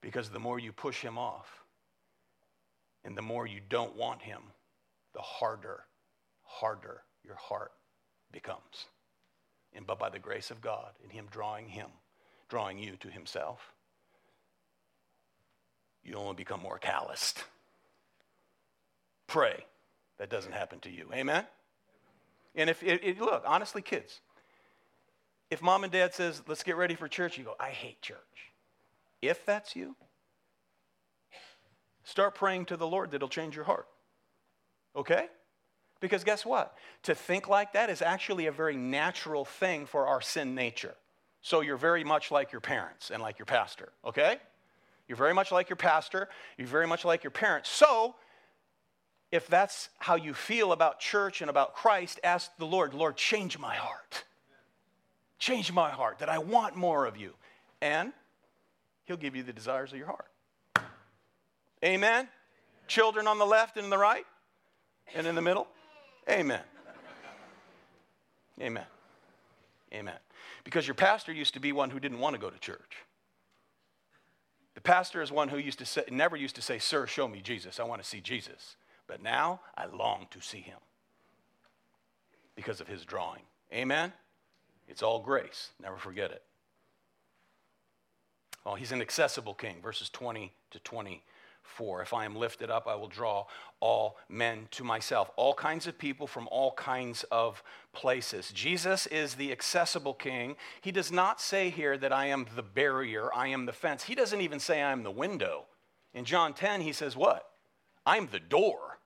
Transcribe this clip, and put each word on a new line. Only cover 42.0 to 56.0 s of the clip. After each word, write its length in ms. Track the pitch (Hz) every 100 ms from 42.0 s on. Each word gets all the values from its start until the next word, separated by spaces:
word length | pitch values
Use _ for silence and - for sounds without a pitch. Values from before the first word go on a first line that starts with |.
much 260 | 151 151 -
like 220 | 147 135
your 100 | 123
parents 480 | - 135 85 - -
and 120 | 107
like 160 | 113 107
your 60 |
pastor, 480 | 107 123 98 - 95 _
okay? 360 | - 117 151 262 - _ _ _ _ _ _
You're 100 | 120
very 160 | 139
much 180 | 180 190
like 160 | 180 180
your 80 | 185
pastor. 540 | 175 156 156 190 196 - - -
You're 120 | 127
very 180 | 139 165
much 180 | 170
like 180 | 175 170
your 100 | 147
parents. 360 | - 214 156 -
So 460 | - 302 240 226 - - - _ _ _ _ _ _ _ _ _
if 160 | 170 165
that's 440 | 170 196 - - _
how 160 | -
you 180 | 170 160
feel 400 | 135 - 226 208
about 280 | 165 160 -
church 420 | - 208 196 185
and 80 | 156
about 240 | 143 135
Christ, 440 | - 226 202 180 -
ask 260 | 175 175 - -
the 100 | 160
Lord, 280 | 185 156
"Lord, 240 | 135 160 143
change 400 | - 214 185 151
my 160 | 135
heart. 500 | - - - - - - _ _ _ _ _ _ _ _ _ _ _
Change 320 | - 254 170
my 200 | 175 156
heart 300 | 127